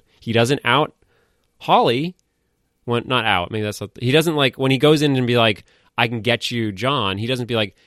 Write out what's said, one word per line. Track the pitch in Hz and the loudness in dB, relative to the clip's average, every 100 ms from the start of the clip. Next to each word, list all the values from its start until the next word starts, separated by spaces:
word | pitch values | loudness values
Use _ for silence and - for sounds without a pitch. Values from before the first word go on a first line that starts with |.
| _ _ | _ _
He | 117 | -2
doesn't | 113 117 143 | 2 2 0
out | 120 131 151 _ _ _ _ _ _ _ | 2 2 0 _ _ _ _ _ _ _
Holly. | - 202 180 120 170 - _ _ _ _ _ _ - | 0 2 2 0 -4 -10 _ _ _ _ _ _ -6
Well, | 120 | -6
not | 110 123 | -2 -2
out. | 110 95 87 | 0 -2 -2
Maybe | 107 | -4
that's | 107 - | -6 -8
not, | 101 - | -12 -6
he | 120 | 0
doesn't, | 147 165 151 | 2 2 0
like, | 135 - | 0 0
when | 135 | 0
he | 131 | 4
goes | 147 156 | 4 4
in | 147 131 | 2 0
and | 120 | 0
be | 120 | 2
like, | 113 107 - _ _ - | 2 0 -8 _ _ -2
"I | 120 | -2
can | 120 | -2
get | 110 117 - | -2 -2 -4
you, | 120 110 | -6 -6
John," | 95 127 143 98 95 | -4 -4 -2 -2 -4
he | 117 | -4
doesn't | 127 117 | -4 -2
be | 113 | -2
like, | 104 - | -4 -8